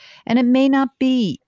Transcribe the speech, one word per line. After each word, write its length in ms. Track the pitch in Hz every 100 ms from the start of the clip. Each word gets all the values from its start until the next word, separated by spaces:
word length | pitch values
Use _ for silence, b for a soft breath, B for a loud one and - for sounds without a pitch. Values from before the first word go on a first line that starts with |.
| B B
And 140 | B 233
it 60 |
may 240 | 240 254 269
not 320 | 269 262 -
be 400 | 262 254 202 -